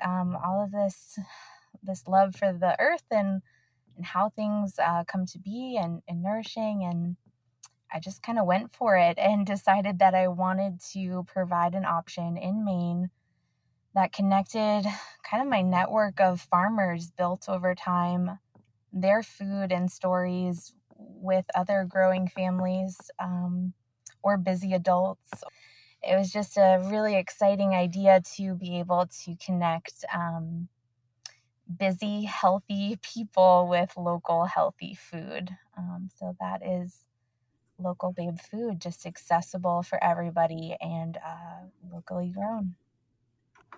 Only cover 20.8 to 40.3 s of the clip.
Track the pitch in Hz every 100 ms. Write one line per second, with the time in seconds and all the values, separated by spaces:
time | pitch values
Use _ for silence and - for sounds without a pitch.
20.8 | _ - - - 185 185 - 180 185 196
21.8 | 185 190 185 185 185 - 185 185 185 185
22.8 | 190 185 - - 185 180 180 180 180 -
23.8 | _ _ - _ 196 202 180 185 190 185
24.8 | 180 180 190 190 - - - - - _
25.8 | _ _ - 190 190 208 202 202 190 185
26.8 | 190 214 214 196 190 - 202 202 196 185
27.8 | 180 185 196 190 180 - 190 180 180 175
28.8 | 175 180 180 - - 170 - 180 170 165
29.8 | - - - 175 170 165 165 170 175 _
30.8 | _ _ _ _ - - _ _ - 175
31.8 | 196 180 208 208 208 - 185 196 - 196
32.8 | 202 220 - 233 214 190 185 180 175 175
33.8 | 185 180 175 170 - 170 180 170 160 -
34.8 | 165 190 - 170 - - 185 185 _ 190
35.8 | 180 180 185 - 185 180 185 190 190 180
36.8 | 180 - _ _ _ _ _ _ _ -
37.8 | 180 180 185 180 170 170 - 214 233 175
38.8 | 175 - 170 - - 170 - 185 180 175
39.8 | 175 - 175 170 170